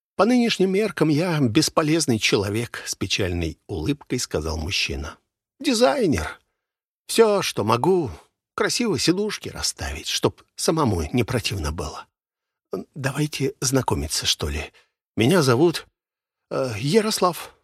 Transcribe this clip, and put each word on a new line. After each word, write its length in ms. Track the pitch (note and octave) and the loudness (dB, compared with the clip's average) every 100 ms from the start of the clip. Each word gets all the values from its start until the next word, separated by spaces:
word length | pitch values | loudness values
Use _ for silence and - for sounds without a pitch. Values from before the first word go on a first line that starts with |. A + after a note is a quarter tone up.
| _ - | _ 0
по 80 | |
нынешним 480 | G3+ B3 A#3 - F#3+ | 2 4 2 2 0
меркам 360 | F#3+ G#3+ - D#3 | 2 -2 0 2
я 300 | C#3+ F#3 D#3 | 2 2 2
бесполезный 800 | B2+ A#2 D3 - D#3 E3 D3+ A2 | 2 2 2 0 2 2 2 2
человек», 640 | - B2+ G2+ G#2 A#2+ - - | 2 2 0 -2 -4 -8 -10
с 80 | |
печальной 640 | - G2 - F#2+ F2+ E2 - - | -6 -4 -2 0 0 -4 -6 -8
улыбкой 520 | F#2 F2+ C#3 - B2+ | -6 -4 -4 -4 -6
сказал 380 | - F2 D#2 D#2+ | -4 -4 -4 -6
мужчина. 640 | D#2 - - C2+ D2 - _ _ _ - | -4 -4 -4 -4 -8 -12 _ _ _ -6
«Дизайнер. 800 | C#4+ A3+ B3 C#4+ G3+ G2+ D#2 - _ _ _ _ _ _ - | -2 2 2 2 2 0 -2 -10 _ _ _ _ _ _ -4
Все, 360 | - A3 G3+ | 4 4 4
что 220 | D3+ - | 0 -2
могу, 460 | G#2 A#2 C3+ F#3 C3+ D#2 - _ _ | 2 2 4 2 0 -8 -20 _ _
красиво 440 | - G3+ - A#3+ D#3 | -4 -2 0 0 0
сидушки 500 | - F3+ G#3 - - | 2 0 0 -6 -10
расставить, 600 | D2+ - - C#2+ D2 - | -6 -6 -4 -8 -8 -6
чтоб 340 | - A2+ - _ - | -2 -2 -2 _ -6
самому 460 | - D#3+ C#3 F2+ D2+ | -2 0 2 0 -2
не 120 | B2+ | -2
противно 480 | A2 A#2+ - G2+ D2 | -2 -2 -4 -4 -6
было. 340 | E2 D2+ - - _ _ _ _ _ _ F#3 - | -6 -8 -10 -18 _ _ _ _ _ _ -12 -10
Давайте 600 | E3+ C3 C3+ D3+ - C3+ - | -6 -6 -2 -4 -2 -4 -2
знакомиться, 680 | C3 C3 - D2 D2+ - - | 0 0 2 -2 -2 -4 -2
что 220 | - E2+ | -2 -2
ли. 240 | D2+ - _ _ _ _ - | -4 -8 _ _ _ _ 0
Меня 260 | A#2 F#3 | 4 4
зовут, 440 | C3+ A#2 E3+ D#3 - _ _ _ _ _ - | 4 4 4 2 -8 _ _ _ _ _ -10
э, 240 | C#3 C3 G#2 | -4 -4 -4
Ярослав. 760 | C#3 G#3+ G#3+ - F3+ D#3+ - _ | 2 2 2 2 0 0 -10 _